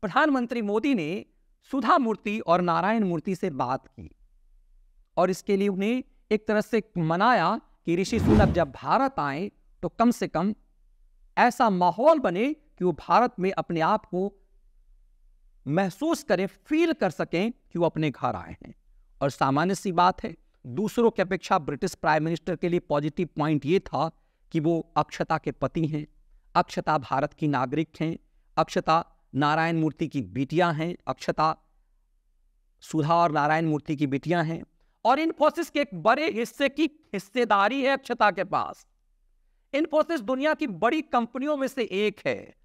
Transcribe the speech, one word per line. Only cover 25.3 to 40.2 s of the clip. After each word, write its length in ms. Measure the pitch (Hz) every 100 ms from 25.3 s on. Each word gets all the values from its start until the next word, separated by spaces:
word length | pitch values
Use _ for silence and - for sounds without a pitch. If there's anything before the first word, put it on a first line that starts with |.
| 160
के 140 | -
पति 360 | 135 135 - 156
हैं, 200 | 151 151 _ _ - _ -
अक्षता 420 | 180 - - 156
भारत 360 | 131 131 147
की 140 | - 151
नागरिक 420 | 139 131 147 160 -
हैं, 160 | 160 165 _ _ _ -
अक्षता 480 | 160 - 170 160 170 _ _ 131
नारायण 440 | 147 156 165 165
मूर्ति 280 | 156 139 165
की 140 | 139
बिटिया 500 | 98 101 135 156 175
हैं, 260 | 151 165 175 -
अक्षता 500 | 131 - 165 156 156 _ _ _ _ _ _ _ _ _ _ _ _
सुधा 340 | - 156 151 170
और 160 | 170
नारायण 340 | 151 147 156 165
मूर्ति 300 | 151 - 147
की 120 | 147
बिटिया 340 | 135 147 175
हैं, 220 | 156 165 - _ _ _ 214
और 140 | 277
इन्फोसिस 500 | 330 320 302 302 330
के 120 | 294
एक 80 | 285
बड़े 380 | 180 160 254 320
हिस्से 380 | 214 233 - 277
की 140 | 269 311 _ _
हिस्सेदारी 680 | 196 - 254 240 208 202 269
है 80 | 262
अक्षता 420 | 269 - 240 214
के 120 | 196
पास। 440 | 185 147 92 - _ _ _ _ _ _ _ _ _
इन्फोसिस 480 | 277 320 302 302 330